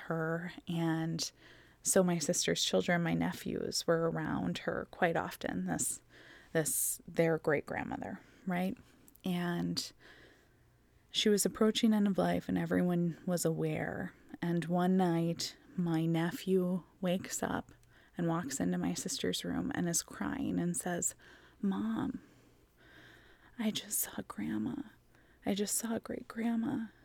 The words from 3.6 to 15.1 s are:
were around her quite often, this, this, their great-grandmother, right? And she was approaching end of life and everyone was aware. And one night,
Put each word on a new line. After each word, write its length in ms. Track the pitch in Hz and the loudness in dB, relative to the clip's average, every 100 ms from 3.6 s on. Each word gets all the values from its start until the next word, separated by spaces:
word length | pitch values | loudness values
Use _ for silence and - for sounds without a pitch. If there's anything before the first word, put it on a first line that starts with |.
| - - - | -2 -2 2
were 240 | 165 165 | 2 2
around 480 | 160 156 185 180 175 | 0 -2 -2 -2 -2
her 300 | - 170 - | -4 -4 -6
quite 260 | - 175 165 | 0 2 2
often, 500 | 175 - - 180 185 | -2 -6 -4 -4 -2
this, 340 | 160 - - _ - - - - | -2 -2 -6 _ -20 -20 -20 -4
this, 480 | 165 151 - - - - | 0 0 0 -2 -4 -6
their 320 | 165 165 160 | 2 2 4
great-grandmother, 840 | - 143 - - - - - 190 - - 190 | 2 0 0 -6 -4 -6 -8 -10 -14 -12 -4
right? 300 | 180 185 - - - - - | -2 -2 -4 -12 -20 -20 -10
And 680 | 185 175 175 175 175 175 - - - - - - _ _ _ _ _ _ _ | -4 -2 -2 -2 -2 -2 -6 -12 -20 -20 -20 -20 _ _ _ _ _ _ _
she 180 | - 214 | 2 4
was 160 | 202 | 4
approaching 480 | 196 - 220 214 226 | 2 2 2 4 4
end 140 | 214 202 | 4 4
of 120 | 180 | 4
life 300 | 175 175 - | 2 2 0
and 80 | 180 | -2
everyone 600 | 165 180 180 175 170 156 - | 2 2 4 4 2 -2 -2
was 180 | 175 | 0
aware. 680 | 165 160 160 156 151 - 180 - - - | 0 0 0 -2 -4 -4 -8 -10 -18 -6
And 240 | 175 170 160 | -2 0 0
one 300 | 175 180 185 | 2 4 4
night, 600 | 180 | 4